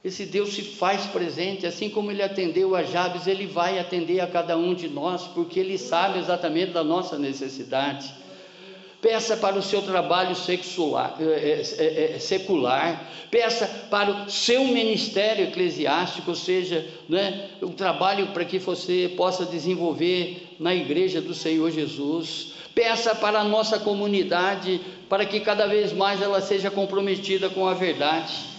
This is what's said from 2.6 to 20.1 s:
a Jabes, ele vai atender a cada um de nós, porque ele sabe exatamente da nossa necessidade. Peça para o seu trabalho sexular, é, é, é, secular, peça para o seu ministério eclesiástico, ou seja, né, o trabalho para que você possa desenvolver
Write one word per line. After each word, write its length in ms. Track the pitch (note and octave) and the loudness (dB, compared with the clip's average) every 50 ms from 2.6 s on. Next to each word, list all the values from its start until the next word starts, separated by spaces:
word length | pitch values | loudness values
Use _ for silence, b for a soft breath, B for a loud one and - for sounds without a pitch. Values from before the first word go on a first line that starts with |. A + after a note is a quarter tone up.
| F#3+ F#3+ F#3+ | 4 4 2
a 80 | F3+ D#3 | 2 0
Jabes, 440 | C3+ - F3 F3+ F3+ F3 F3 D#3 | 0 0 0 0 0 -2 -2 0
ele 200 | F#3+ G3 F#3+ G3+ | 0 0 0 -2
vai 320 | F#3 - F3 E3+ F3+ G3 F#3 | -4 0 0 0 2 0 -2
atender 400 | F3 F3+ F3+ F3 E3 D#3 F3+ F#3 | -2 -2 -2 -2 0 2 2 0
a 80 | F3+ | 0
cada 280 | E3+ F3+ F3 E3+ E3 E3 | 0 0 -2 0 2 0
um 200 | E3 E3+ F3+ F3+ | 2 2 0 0
de 120 | F3+ E3+ | -2 -2
nós, 360 | D3+ C#3+ C#3 C#3+ F3+ F3+ E3+ - | -6 -6 -4 -2 -2 -2 -4 -8
porque 360 | - - F3 E3+ - - F#3 | -6 -4 -4 -4 0 0 -2
ele 180 | F#3 F#3+ G3 | 0 0 -2
sabe 420 | F3 - - E3 E3+ F#3 G3 F#3+ F#3 | -6 -2 0 2 2 2 2 2 0
exatamente 520 | D#3+ E3 F3 E3+ F3 D#3+ D3+ E3+ F#3+ F#3 | 0 0 0 0 0 0 2 2 0 0
da 120 | - E3+ D#3+ | 0 0 2
nossa 340 | D3+ E3 F3+ F3+ - E3 | 2 2 0 0 -2 -4
necessidade. 960 | D3 C#3+ C#3 C3+ - C#3 B2+ - - A#2+ B2 C3+ C3 C#3 C#3+ C3 C3+ - - - B B B B B B B B B B B B B B B B B | -4 -2 -4 -4 -4 -6 -8 -8 -10 -8 -2 0 0 0 0 -2 -6 -10 -14 -16 B B B B B B B B B B B B B B B B B
Peça 360 | - A3+ A3+ A3 A3 - G#3+ | 4 4 4 4 0 0 0
para 200 | - G#3 G3 G3 | 2 2 2 2
o 40 | G3+ | 0
seu 200 | F#3+ - G#3 G3 | 0 0 0 0
trabalho 540 | F#3+ G3 F#3 F3+ D#3+ D3+ F3 F3+ F#3 F#3 F3 | 0 2 0 2 2 4 2 2 2 0 0
sexular, 800 | - - - F3+ F3+ - - - F#3 E3 D3 B2 B2 C3 C3 - - | -2 0 -2 -2 -2 -2 -6 -2 0 0 2 2 0 0 -2 -2 0
é, 20 | D#3 | 2
é, 920 | D#3+ D#3 D3+ D3+ D3 D#3 D3 C3 - - - D#3 D#3+ D#3 D#3+ D#3 D#3 D3+ | 2 2 4 4 2 2 2 0 -6 0 2 2 2 4 2 0 0 0
é, 40 | D3+ | -2
secular, 880 | - - F#3+ F#3 F#3+ G3+ F#3+ D3+ B2+ B2 B2+ C#3 D3+ E3+ E3 D3+ B B B B B B | -2 -2 -2 -2 2 2 2 2 4 4 4 4 2 0 0 -4 B B B B B B
peça 340 | - A#3 A#3 A3 A3+ - G#3+ F#3+ - - - - | 2 2 4 4 2 0 -2 -2 -4 -10 -4 0
para 220 | G#3 G3+ G3+ G3+ | 0 2 2 2
o 180 | G3 G3+ - - | 0 -2 -6 -6
seu 360 | - - - - A#3+ C4 C4+ | -4 0 2 4 4 4 4
ministério 800 | C4+ B3 - A#3+ A3 A3 - - - - G3 G#3 A3 A3 G3+ F#3 | 4 4 2 2 2 2 0 -2 0 0 2 2 2 4 2 0
eclesiástico, 840 | - - F3+ F#3 F3 D3+ C#3+ D3+ C3+ C#3+ E3 F3+ E3+ - - - F3+ | 0 0 0 0 0 0 0 2 2 2 2 0 -2 -6 -6 -6 -4
ou 40 | E3+ | -4
seja, 500 | D3 - F#3 F#3 F#3 F3 D#3 F3 D#3+ - B B B B | -4 0 0 0 0 0 0 -2 -4 -4 B B B B
né, 420 | - D#3 F#3+ G3+ G3 F#3 G3 - - - - | -2 0 0 0 0 -2 -6 -8 -12 -8 -8
o 80 | - F3+ | -8 -6
trabalho 580 | E3 - G3 F#3 E3 - F#3+ F#3+ G3+ G3+ F#3+ | -4 -2 0 0 2 2 2 2 2 2 -2
para 160 | D#3 D3+ E3+ F3 | -2 -2 -4 -4
que 160 | F3 F#3 F#3 | -2 -2 -4
você 540 | F#3 F#3+ F3+ F3 - - F3+ F3+ F3+ F3+ F3+ | -2 -2 -4 -4 -2 -2 0 0 0 0 0
possa 300 | - F3 F#3 F#3 - F3+ | 0 0 0 2 0 -4
desenvolver 1080 | E3 E3 E3 C#3+ E3+ F#3 D#3+ F3 E3 C#3+ B2+ E3 F3+ | -4 -4 -4 -2 -2 0 0 0 -2 0 2 2 2